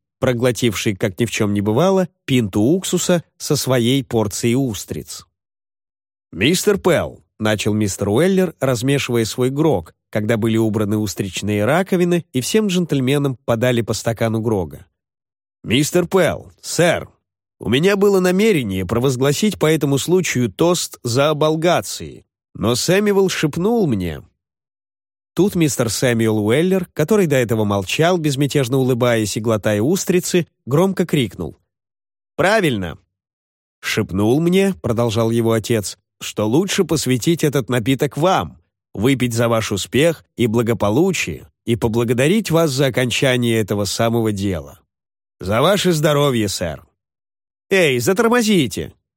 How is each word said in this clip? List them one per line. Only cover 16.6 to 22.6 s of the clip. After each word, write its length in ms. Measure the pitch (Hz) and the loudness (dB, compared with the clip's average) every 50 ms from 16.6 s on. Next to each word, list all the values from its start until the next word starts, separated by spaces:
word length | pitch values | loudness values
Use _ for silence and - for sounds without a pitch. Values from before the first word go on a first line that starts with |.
сэр, 480 | - - - - 170 170 127 85 69 - _ _ _ _ _ _ _ _ _ - | -12 -8 0 2 2 2 2 0 -4 -10 _ _ _ _ _ _ _ _ _ -10
у 120 | - - | -4 0
меня 260 | 113 139 165 196 208 | 0 2 2 2 2
было 240 | 196 196 202 196 190 | 4 4 4 4 4
намерение 640 | 185 180 180 190 214 226 202 151 123 101 95 95 92 | 2 2 2 2 2 4 2 2 0 -2 -2 -4 -2
провозгласить 720 | 90 117 117 123 139 127 120 131 143 147 - 214 214 - - | -2 -2 0 0 0 0 2 0 0 0 2 0 -2 0 0
по 100 | 160 156 | 0 2
этому 300 | 160 151 156 139 139 135 | 2 2 0 0 0 0
случаю 540 | - 156 175 185 170 - - 123 123 110 | 0 2 2 2 2 0 0 0 -2 -2
тост 480 | - - 160 170 180 - - - - - - | 0 2 2 2 2 0 -2 -8 -10 -10 -6
за 260 | 120 113 135 139 156 | -4 0 2 2 2
оболгации, 960 | 156 143 156 156 156 160 156 180 165 127 101 - - - 87 71 62 - _ _ _ _ _ _ - | 2 2 0 0 0 2 2 2 2 2 0 -4 -10 -12 -12 -14 -16 -18 _ _ _ _ _ _ -10
но 220 | - | -4